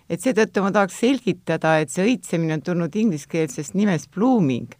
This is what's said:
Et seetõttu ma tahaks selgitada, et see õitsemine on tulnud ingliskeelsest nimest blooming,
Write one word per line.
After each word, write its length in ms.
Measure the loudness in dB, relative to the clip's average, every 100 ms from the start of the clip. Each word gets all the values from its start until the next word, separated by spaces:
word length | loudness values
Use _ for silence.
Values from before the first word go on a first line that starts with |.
| -8
Et 140 | -2
seetõttu 400 | 0 2 0 0
ma 80 | 0
tahaks 260 | 2 0 0
selgitada, 800 | 0 2 -2 -4 -4 -2 2 2
et 120 | 0
see 140 | 0 0
õitsemine 500 | 0 -2 -2 0 -2
on 60 |
tulnud 300 | -2 -2 -2 0
ingliskeelsest 800 | 0 0 -4 -2 -2 -4 -6 -2
nimest 340 | 0 -2 -4
blooming, 580 | 0 2 4 2 0 -6 -16